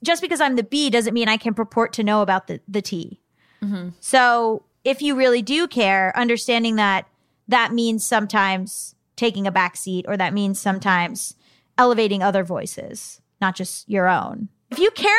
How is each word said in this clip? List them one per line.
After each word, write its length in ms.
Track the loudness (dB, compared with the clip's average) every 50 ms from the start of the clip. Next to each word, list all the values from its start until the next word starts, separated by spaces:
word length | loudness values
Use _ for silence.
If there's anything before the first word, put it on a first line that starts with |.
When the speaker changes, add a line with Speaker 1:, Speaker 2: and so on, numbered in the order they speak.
Speaker 1:
just 180 | -2 -2 -2 0
because 180 | 0 -4 0 0
I'm 160 | 2 2 2
the 60 | 0 -2
B 260 | 0 -2 0 0 2
doesn't 240 | 2 2 0 0 -2
mean 140 | 0 0 0
I 80 | 0
can 180 | 0 -2 -4 -2
purport 380 | -4 -6 -2 0 -2 -2 -2 -2
to 80 | -2
know 200 | 0 2 2 2
about 260 | 2 2 0 0 -2 -6
the, 120 | -12 -12 _
the 160 | -6 -6 -6
T. 380 | -6 -4 -8 -8 -8 -10 -16 _ _ _ _ _ _ _ _ -10
Speaker 2:
Mm-hmm. 280 | -6 -6 -6 -6 -8 -12 -14 _
Speaker 1:
So 640 | -4 2 4 4 6 6 4 4 2 0 -2 -2 _ _ _ _ -2
if 160 | -2 -2 0
you 140 | 0 0 2
really 280 | 4 4 4 4 2
do 260 | 2 0 0 0 0 0
care, 440 | 0 0 2 2 2 2 2 0 0
understanding 580 | 0 0 0 0 0 0 0 0 2 2 0 2
that 300 | 2 2 2 2 0 -2 _ _ _ _ _ _ _ _ 2
that 240 | 2 2 2 2
means 320 | 0 0 0 0 -2 -2 -2
sometimes 920 | 0 0 0 0 0 0 2 2 2 0 -2 -4 -8 -10 -14 -14 -14 _ _ _ _ -6
taking 300 | -2 -2 -2 0 0 -2
a 60 | 0
back 240 | 2 2 0 0 -2
seat, 300 | -8 -8 -6 -6 -6 -4 -4
or 80 | -2
that 160 | -2 -2 -2 0
means 240 | -2 -2 -2 -4 -2
sometimes 760 | -2 -2 -2 -2 0 0 2 2 0 -2 -6 -10 -10 -12 -12 _ _ _ _ _ _ _ 2 4
elevating 420 | 4 4 4 2 2 0 0 2
other 200 | 0 2 2 2
voices, 760 | 0 -2 -4 -6 -6 -8 -10 -12 -14 -14 -14 -16 -16 -18 -20 _ _ _ _ -4
not 140 | -4 -4 -2
just 340 | -4 -8 -8 -10 -12 -8 -4
your 200 | 0 2 2 2
own. 400 | 2 2 -2 -4 -8 -10 -12 -14 _ _ _ -12
If 80 | -2 2
you 100 | 2 2
care 240 | 2 2 0 2 4